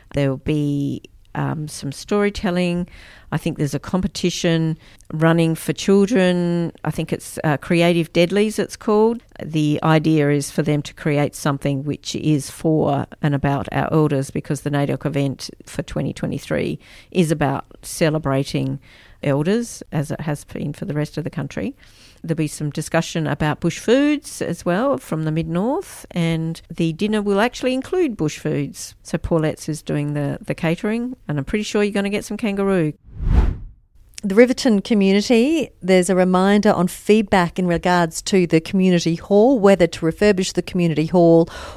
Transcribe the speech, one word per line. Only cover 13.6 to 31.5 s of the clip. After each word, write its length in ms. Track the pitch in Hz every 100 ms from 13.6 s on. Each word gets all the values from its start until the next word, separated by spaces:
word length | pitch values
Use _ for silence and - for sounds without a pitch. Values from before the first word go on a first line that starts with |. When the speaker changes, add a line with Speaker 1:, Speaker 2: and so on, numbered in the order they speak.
| -
Speaker 1:
our 200 | 139 -
elders, 380 | 160 151 135 135
because 320 | 151 - 143
the 80 | 147
nadoc 380 | 143 143 135 147
event 420 | 139 139 - - - -
for 160 | -
twenty 320 | - - 143
twenty-three 640 | - - - - - - 156 - - -
is 220 | 185 156
about 340 | 151 139 135 - -
celebrating 1000 | - - 160 156 143 135 139 139 135 139 - - - -
elders, 580 | 143 139 160 233 233 - -
as 200 | 151 143
it 100 | 139
has 220 | 151 147
been 300 | - - 143
for 120 | - 196
the 80 |
rest 240 | 147 147 156
of 60 |
the 80 | 170
country. 440 | 151 143 - 202 - - - - -
There'll 120 | 165 160
be 120 | 151
some 220 | - 151
discussion 560 | 160 - 165 - 165 147
about 360 | 147 151 -
bush 180 | 170 -
foods 640 | - 262 294 294 - -
as 200 | - 175
well 340 | 180 180 190 127
from 240 | - 156
the 80 | 156
mid-north, 760 | 156 160 170 226 349 - - -
and 500 | 175 165 165 160 165 -
the 240 | 170 165
dinner 280 | 160 208 214
will 180 | 202 196
actually 340 | 240 - 254
include 420 | 254 - 370 311 208
bush 220 | 151 -
foods. 560 | 151 147 143 - - -
So 160 | - 170
Paulette's 500 | - 165 156 - -
is 140 | 151
doing 320 | - 151 147
the, 240 | 147 143 -
the 140 | -
catering, 600 | 143 165 175 208 233 247 - -
and 120 | 147
I'm 60 |
pretty 180 | 139